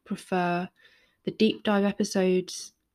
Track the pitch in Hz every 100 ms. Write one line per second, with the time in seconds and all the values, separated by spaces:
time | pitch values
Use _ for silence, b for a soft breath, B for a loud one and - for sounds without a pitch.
0 | - 196 - 185 175 175 185 b b b
1 | b b - - 220 - 214 202 202 202
2 | 208 196 185 185 180 - - _ _